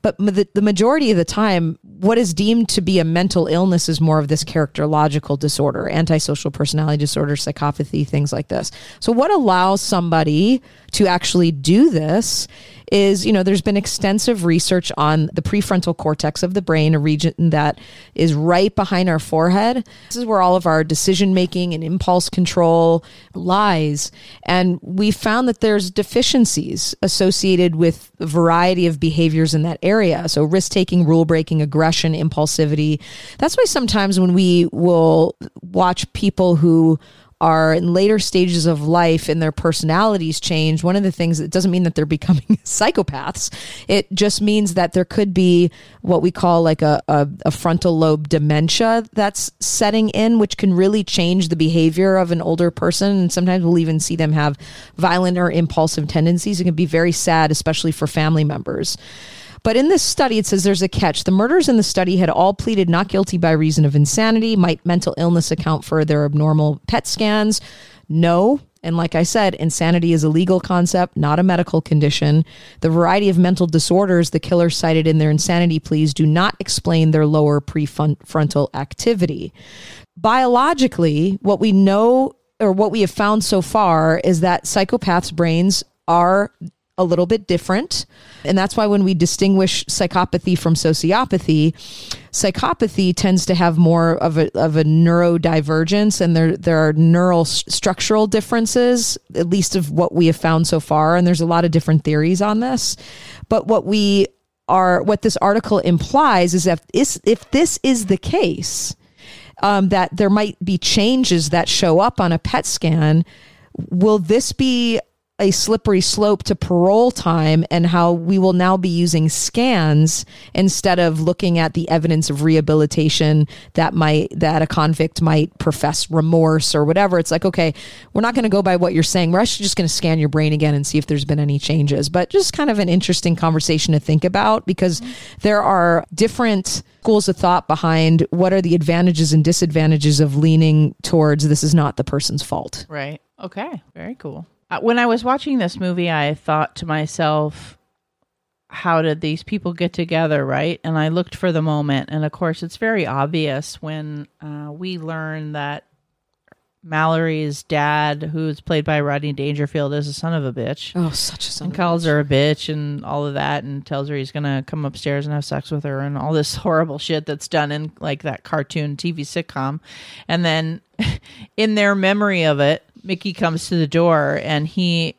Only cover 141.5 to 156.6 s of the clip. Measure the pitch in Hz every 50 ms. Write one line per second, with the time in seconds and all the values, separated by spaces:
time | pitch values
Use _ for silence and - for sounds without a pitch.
141.5 | 151 - - 151 147 165 147 143 - - 139 - - 143 - - - 147 - -
142.5 | - - - - - - - _ 156 147 135 143 156 - _ _ _ _ - 185
143.5 | - 196 226 330 320 170 _ _ _ - - 196 262 _ - 151 139 156 170 _
144.5 | _ _ _ _ - - - 226 233 240 240 240 226 233 226 247 262 277 - 302
145.5 | 269 247 190 175 - - 190 180 175 180 175 170 165 151 147 143 156 - _ -
146.5 | 151 156 156 - _ - 170 165 156 156 151 156 - - 165 151 151 151 151 151
147.5 | 151 - - - - _ _ _ _ _ _ _ _ _ _ _ _ _ _ _
148.5 | _ _ _ _ - - - 180 165 160 160 160 151 160 165 156 151 160 - -
149.5 | 214 202 - 180 170 170 175 170 - - 170 170 170 160 165 156 151 147 139 135
150.5 | 135 139 151 165 170 - - 160 160 156 151 156 160 180 175 - - - - 180
151.5 | 160 160 156 160 151 151 147 147 139 135 - - 151 156 151 151 - - 180 160
152.5 | 160 - 175 165 - - - 330 339 311 165 113 127 139 139 147 165 165 156 147
153.5 | 135 139 151 - - - - 156 156 156 151 151 151 147 147 _ _ _ 156 151
154.5 | 147 147 147 147 147 156 185 185 185 175 156 160 165 160 156 156 156 156 151 151
155.5 | 151 147 143 143 147 - _ _ _ _ _ _ _ _ _ _ _ _ _ _
156.5 | _ _